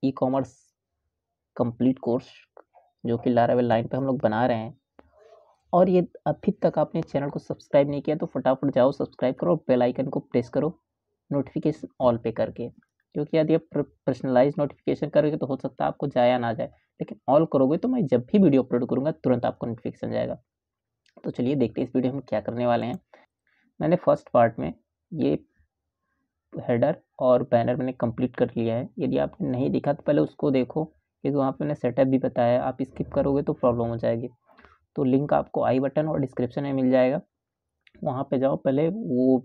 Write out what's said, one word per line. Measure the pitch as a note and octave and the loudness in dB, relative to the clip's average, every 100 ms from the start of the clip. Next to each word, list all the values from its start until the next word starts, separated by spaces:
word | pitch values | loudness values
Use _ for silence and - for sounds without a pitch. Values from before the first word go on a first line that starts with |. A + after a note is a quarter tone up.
ई-कॉमर्स | C3+ C3+ C3 C3+ C3+ _ _ _ _ _ _ _ _ _ _ - | -4 -2 -2 -2 -4 _ _ _ _ _ _ _ _ _ _ -4
complete | A#2+ A#2 B2+ C3 | -4 0 0 0
course, | - A#2+ - - _ - _ _ _ _ | -2 -2 -4 -20 _ -20 _ _ _ _
जो | A#2 A#2 | -4 -2
कि | B2+ | 2
Laravel | A#2+ A#2 B2 B2 | 2 4 2 2
नाइन | A2+ A#2 | 0 -2
पे | B2+ | -4
हम | C3+ | -2
लोग | B2+ | 0
बना | A2+ G#2+ B2+ | 0 0 0
रहे | A#2 | -2
हैं। | A2+ - _ _ _ _ - - _ _ _ | -6 -14 _ _ _ _ -20 -20 _ _ _
और | F3 F#3 | 2 4
ये | F3+ E3+ - - | 2 0 -4 -6
अभी | D3 - - | -4 -2 0
तक | E3+ D#3 | 0 0
आपने | D3+ E3 | -2 -4
channel | D#3+ C#3+ C#3+ | -4 -4 -4
को | C#3 | -8
subscribe | - C#3 _ C#3+ C#3+ | -10 -12 _ 2 2
नहीं | C#3+ | -2
किया | C#3+ D3+ | -4 -4
तो | D#3+ | -4
फटाफट | C#3+ B2+ C3+ C#3 C3 | -2 -2 0 0 2
जाओ | B2 | 2
subscribe | - - - B2+ C3 | 0 -8 -4 -4 -2
करो | F3 | 0
और | D#3 - | 0 0
bell | B2+ | 2
icon | B2 B2+ B2+ | 0 -2 -4
को | - | -6
प्रेस | - B2 A#2+ | -2 -2 -2
करो | C3+ D3+ - _ _ _ _ - | -2 -2 -4 _ _ _ _ -6
notification | C#3 C3 D#3 D3+ D3+ - - | -4 -4 -4 -4 -4 -8 -2
all | C3 A#2 | 0 0
पे | A#2 | -2
करके, | A2 A2+ A#2+ A#2+ | -4 -4 -6 -12
क्योंकि | - _ _ _ - D3 D#3+ | -14 _ _ _ -6 -2 0
यदि | D#3 D#3+ | 2 2
आप | - C#3+ | 0 -4
per-, | D3 _ - | -4 _ -4
पर्सनलाइज | B2+ C3+ B2+ C#3 C#3+ | -4 2 4 4 2
notification | C#3+ - - C3+ D3 | -4 -4 -4 -4 0
करोगे | D3 D3+ D#3 | 2 2 0
तो | C3 | -4
हो | C3 | -6
सकता | C3+ - | -8 -4
है | C#3+ | -4
आपको | - C#3 | -4 -4
जाए | B2+ B2 | 2 2
या | B2+ | 2
ना | A#2 | -2
जाए, | A2 B2 _ _ - | -4 -8 _ _ -12
लेकिन | - - - | -12 -8 2
all | C#3+ D#3+ | 2 4
करोगे | C#3+ C3 E3+ | 2 2 0
तो | B3 | -2
मैं | B3+ D#3+ | -2 0
जब | B2 B2 | 0 2
भी | G#3 | 4
video | F#3 C3+ | 6 4
upload | B2 B2 A#2+ | 2 -2 -2
करूँगा | B2 D3 | -2 -2
तुरंत | D#3+ C3+ A#2+ A#2+ | -2 0 0 -2
आपको | - B2 | -4 -8
notification | A2+ A#2 A#2 A#2 | -8 -10 -8 -6
जाएगा। | A2+ B2 B2+ _ _ _ _ _ _ _ - | -4 -4 -8 _ _ _ _ _ _ _ -14
तो | - | -10
चलिए | D3 B2 D3 | -4 -2 0
देखते | A#2 C#3 | 0 -2
हैं | B2+ | -4
इस | B2+ | -2
video | B2+ | -2
में | C3+ | -4
क्या | - G#2+ | -6 -6
करने | - A#2 B2 | -4 -4 0
वाले | A#2 A#2 | 0 -2
हैं। | F#3 _ - _ _ _ _ _ - | -8 _ -20 _ _ _ _ _ -4
मैंने | D#3 F3 - | 0 0 2
first | D3 - | 0 2
part | B2 A#2 A#2 | 4 4 2
में | C3+ - _ _ - | -8 -10 _ _ -10
ये | D#3 C3 - _ _ _ _ _ _ _ _ _ _ _ | -2 -2 -2 _ _ _ _ _ _ _ _ _ _ _
header | - - A#2 C3+ - _ - | -10 -4 0 0 -2 _ -2
और | B2+ B2 | 2 2
banner | A#2+ A#2+ A#2 B2 | 2 0 0 -2
मैंने | B2+ | -4
complete | B2+ A#2+ A2+ B2+ - | -4 -4 -2 -4 -2
कर | A#2+ - | -2 -2
लिया | A2+ A2+ | -2 -4
है। | E3 - | -6 -6
यदि | C3+ C3+ | -4 -2
आपने | C#3 - D#3+ | -4 -4 -4
नहीं | B2 C#3+ | -2 -2
देखा | C3 C#3+ | -2 -2
तो | D3 | -4
पहले | - D3 | 0 0
उसको | D3+ - D3+ | 0 -2 0
देखो, | C3 B2 D#3 D#3+ | 0 -2 -4 -6
क्योंकि | _ _ _ C#3 C#3+ | _ _ _ -4 -2
वहाँ | C3+ | -2
पे | B2+ | -4
मैंने | D3 - | -6 -4
setup | B2+ A#2+ C3+ | -2 2 2
भी | C3 | 2
बताया | C3 - A#2+ | 0 0 2
है, | B2 | 2
आप | C3+ B2+ | -2 -6
skip | C3 - C3+ | -8 -8 -6
करोगे | C#3+ C#3 C#3 | -2 0 0
तो | C#3 | -2
problem | D3 B2+ A#2+ A#2 | 0 0 0 -2
हो | A#2 | -2
जाएगी। | A#2 A#2 B2 A#2+ _ _ - _ _ - | -2 -2 -6 -12 _ _ -20 _ _ -2
तो | |
link | C3+ C3+ D3 | 2 2 2
आपको | C#3+ - - | 0 0 -2
I | A2+ B2+ | 0 0
button | C3+ D3+ D#3 | 0 -2 -2
और | D3 | -2
description | C3+ - B2 D3 | -4 -4 -4 -4
में | C#3+ | -4
मिल | C3+ B2+ | 0 2
जाएगा, | B2+ B2+ D3+ - _ _ _ _ _ _ - | 4 4 0 -6 _ _ _ _ _ _ -8
वहाँ | D3+ B2+ | -6 -4
पे | C#3 C3+ | -2 0
जाओ, | C3+ E3 | 0 0
पहले | C#3+ C3+ E3 | 0 0 0
वो | G#3 G3 B2 C3 C3 | -2 -2 2 4 4